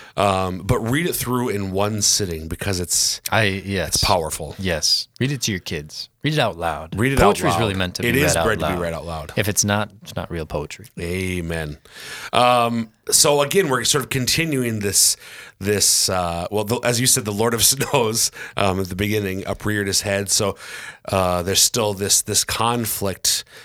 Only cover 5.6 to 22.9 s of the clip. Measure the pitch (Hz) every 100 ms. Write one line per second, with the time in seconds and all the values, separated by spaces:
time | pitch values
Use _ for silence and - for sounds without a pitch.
5.6 | - 80 76 - - _ 147 151 117 82
6.6 | 85 76 80 95 127 139 104 - 156 85
7.6 | 113 95 90 87 117 127 143 82 82 101
8.6 | 76 87 85 80 80 80 73 - 104 101
9.6 | 104 104 104 - - - 85 85 78 78
10.6 | 73 - - - 87 92 92 90 85 82
11.6 | 76 73 - - - - - 117 123 123
12.6 | 117 117 110 _ - - 156 143 143 139
13.6 | 165 127 113 147 123 135 123 - 165 135
14.6 | 120 110 101 92 - - - - - -
15.6 | 98 104 - - - 92 87 85 87 101
16.6 | 104 123 - 117 127 131 107 101 117 113
17.6 | 101 139 131 143 113 113 - - - -
18.6 | 101 92 92 92 104 107 98 95 95 98
19.6 | 104 104 98 92 104 98 101 - 101 -
20.6 | - - - - - 98 90 90 87 90
21.6 | - 127 107 95 98 - - 101 - -
22.6 | 113 120 113